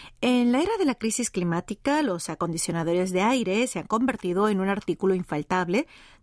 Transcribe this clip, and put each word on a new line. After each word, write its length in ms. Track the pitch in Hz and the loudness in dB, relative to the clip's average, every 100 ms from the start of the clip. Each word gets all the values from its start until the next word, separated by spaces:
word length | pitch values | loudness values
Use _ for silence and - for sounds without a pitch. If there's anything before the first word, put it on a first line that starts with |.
| - - | -20 -4
En 300 | 240 247 240 | 2 4 4
la 100 | 254 | 2
era 160 | 370 440 | 2 2
de 80 | 302 | 0
la 100 | - | 0
crisis 340 | 226 226 233 | -4 -2 -4
climática, 720 | 190 175 170 - 202 269 294 | -2 0 -2 -4 -6 0 0
los 280 | 277 175 - | 0 -2 -6
acondicionadores 840 | 160 170 165 - 165 165 180 185 | -4 -4 -2 -2 -2 0 0 2
de 100 | 185 | 2
aire 460 | 214 262 202 202 247 | 2 2 0 0 0
se 120 | 170 | -4
han 80 | - | -2
convertido 600 | 226 262 247 185 180 214 | 0 0 -2 -2 0 2
en 100 | 190 | 2
un 100 | 190 | 0
artículo 440 | 202 - 156 190 | -2 -2 0 0
infaltable, 720 | 185 - 151 - 185 175 208 330 - - - | 0 -2 -6 -2 -2 0 0 -2 -10 -20 -8